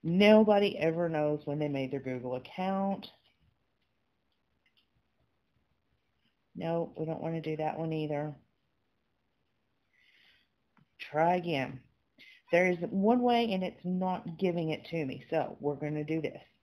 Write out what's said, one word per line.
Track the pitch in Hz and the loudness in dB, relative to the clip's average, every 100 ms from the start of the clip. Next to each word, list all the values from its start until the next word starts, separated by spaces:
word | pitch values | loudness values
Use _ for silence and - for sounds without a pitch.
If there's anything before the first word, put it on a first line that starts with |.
Nobody | 156 180 208 214 214 202 202 - | 0 6 10 10 8 6 4 0
ever | 160 165 175 | -2 0 -2
knows | 160 151 147 151 | 0 0 -2 -4
when | 147 | -4
they | 147 | -2
made | 139 131 | -2 -4
their | 139 | -6
Google | 127 127 127 127 | -6 -8 -6 -8
account. | - - 185 196 196 196 - _ _ _ _ _ _ _ _ _ _ _ _ _ _ _ _ _ _ _ _ _ _ _ _ _ _ _ _ _ _ _ _ _ _ - | -10 -6 -4 -2 -4 -4 -10 _ _ _ _ _ _ _ _ _ _ _ _ _ _ _ _ _ _ _ _ _ _ _ _ _ _ _ _ _ _ _ _ _ _ -8
No, | 165 170 165 - | -4 -4 -4 -6
we | 156 | -6
don't | 160 | -6
wanna | 165 165 | -6 -6
do | 156 156 | -6 -4
that | 156 - | -4 -4
one | 160 | -4
either. | 156 151 147 151 143 _ _ _ _ _ _ _ _ _ _ _ _ _ _ _ _ _ _ _ _ _ _ _ _ _ _ | -4 -4 -4 -4 -10 _ _ _ _ _ _ _ _ _ _ _ _ _ _ _ _ _ _ _ _ _ _ _ _ _ _
Try | - 147 165 180 | -6 0 2 2
again. | 170 143 131 131 _ _ _ _ - - _ | 0 -4 -4 -8 _ _ _ _ -20 -20 _
There | 170 185 | 2 2
is | 175 175 | 0 -2
one | 196 202 247 | 0 2 4
way | 247 233 226 | 4 2 0
and | 190 | -2
it's | 185 - 180 | -4 -6 -4
not | 180 185 185 - 160 | -2 -2 -4 -8 -2
giving | 190 175 160 | -2 0 -2
it | 156 - | -4 -6
to | 165 139 | -6 -6
me. | 139 - | -8 -4
So | 160 - - | -2 -2 -4
we're | 147 139 | -6 -4
gonna | 151 151 | -6 -6
do | 151 160 | -4 -4
this. | 147 - - _ | -4 -10 -20 _